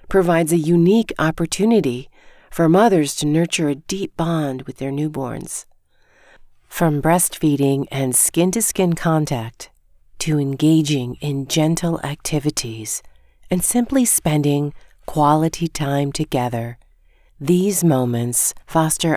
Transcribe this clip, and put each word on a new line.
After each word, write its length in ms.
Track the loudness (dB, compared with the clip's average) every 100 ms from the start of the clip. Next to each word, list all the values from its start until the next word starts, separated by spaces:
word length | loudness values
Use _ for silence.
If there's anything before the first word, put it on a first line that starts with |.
| 0
provides 440 | 2 4 2 2
a 40 | 2
unique 560 | 4 4 6 4 2 -2
opportunity 960 | -2 -2 -4 0 2 2 2 -4 -10 _ -20 -20 _
for 180 | 0 4
mothers 460 | 6 6 4 0 -2
to 100 | 0
nurture 420 | 0 0 -2 -2
a 80 | -4
deep 400 | -6 -6 -6 -4
bond 460 | -4 -2 -4 -6
with 160 | -10 -10
their 120 | -8
newborns. 720 | -4 -6 -6 -8 -10 -10 -14 -14 _ _ _ _ _ _ -20 -20 _ _
From 340 | -2 0 2
breastfeeding 840 | 2 2 0 0 0 2 2 0 -2
and 240 | -4 -2 0
skin-to-skin 800 | 0 2 0 0 -2 0 0
contact 760 | 0 0 0 0 -4 -6 -14 -20 _ _ _ _ -8
to 220 | -2 0
engaging 720 | -2 0 4 4 4 -2 -2 -6
in 260 | -6 -4 -2
gentle 540 | 0 2 0 -2 -4
activities 1000 | -6 -8 -4 -2 -2 -4 -8 -10 -10 -10 -12 -20 _ _ -4
and 140 | -2
simply 420 | 0 0 2 2
spending 720 | 2 0 0 2 2 0 -2 -8 -20 _ -6
quality 640 | 2 4 4 2 -2 -6
time 420 | -4 -2 -2 -2
together, 680 | -4 -2 -2 -2 -4 -8 -12 _ _ _ _ _ -10
these 440 | 0 2 2 2
moments 680 | 2 2 0 -2 -2 -2 -4 -6 -4
foster 500 | 0 0 0 -2